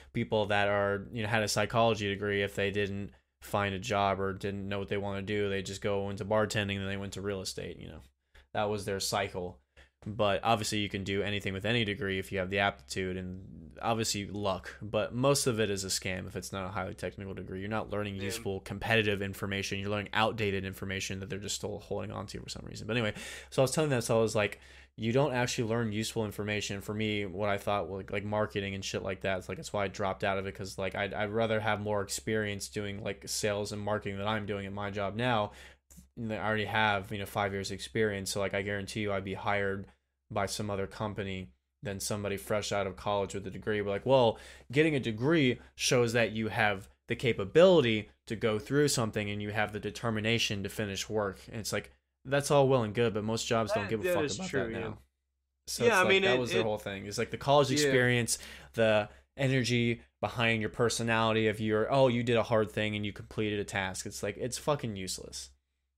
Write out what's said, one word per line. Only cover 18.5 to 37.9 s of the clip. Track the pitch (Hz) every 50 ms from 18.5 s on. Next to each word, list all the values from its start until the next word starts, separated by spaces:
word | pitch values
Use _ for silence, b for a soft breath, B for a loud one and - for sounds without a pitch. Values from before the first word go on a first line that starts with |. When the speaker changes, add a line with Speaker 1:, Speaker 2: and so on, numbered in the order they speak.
| 98 95
Speaker 1:
competitive | - - 107 98 101 - 113 113 104 104 104 95
information. | 101 98 95 - 104 98 98 98 98 - 101 98
You're | 98 101
learning | 104 104 98 - -
outdated | 107 110 110 92 113 110 101 98 98 95
information | 95 92 - 101 98 95 98 - - 98 95
that | 95 95
they're | 95
just | 98 104 98 -
still | - - 101 104 98
holding | - - 101 101 98 107
on | 104 104 101
to | 101 - 113
for | - -
some | - - -
reason. | - 82 - 101
But | 104 113
anyway, | 123 110 104 - B B B B B B B
so | B 139
I | 135
was | 131
telling | - 165 156 147
them, | 131 117
so | 113 - 117
I | 113 113
was | 107 110
like, | 107 104 101 - - B B B B B B B
you | - 87 90
don't | 110 135 147 143 127
actually | 123 123 123 - 131 117 107
learn | 113 120 117 110
useful | 104 110 110 - - 113 107
information. | 104 101 - 101 107 104 104 - - 101 98
For | - - 107
me, | 107 110 107 104 104 101
what | 95 82 95 107 104
I | 101
thought | 101 - 107 104 101 85 82
was, | 98
like, | 95 95 -
like, | 101 104 101
marketing | 104 104 107 107 101 - 104 98 98 98
and | 98 95
shit | - - 101 98
like | 98 95 92
that, | - 98 95 92
it's | - -
like, | 95
that's | 82 - - -
why | 104 98
I | 95
dropped | 95 - 104 95 95 - 107
out | 101 95
of | 98 95
it, | 98 95
'cause, | - 98 95 -
like, | - 95 95 -
I'd, | 98 101 98 -
I'd | 101 107 104
rather | 107 113 113 110 110 107
have | 104 110 104 101
more | 101 104 107 101
experience | 98 - - - - 110 110 110 107 101 101 98 - -
doing, | - 107 104 101 98 101 113
like, | 104 98 - -
sales | - - - - 107 101 104 104 101 107
and | 104
marketing | 104 104 107 104 - 101 98 98
that | 98
I'm | 107 110 107 104
doing | 98 104 98 98
at | 98 98
my | 104 101 101
job | 98 104 101 95 98
now. | 110 123 127 120 107 104 101 B B B B B B B - - - - _ -
You | 127 117
know, | 110 110
I | 95 92
already | 107 110 107 104
have, | 101 113 110 107 107 101 98 95 -
you | 110 101
know, | 98
five | - - 110 101 98
years | 98 98 95 -
experience, | 98 90 - -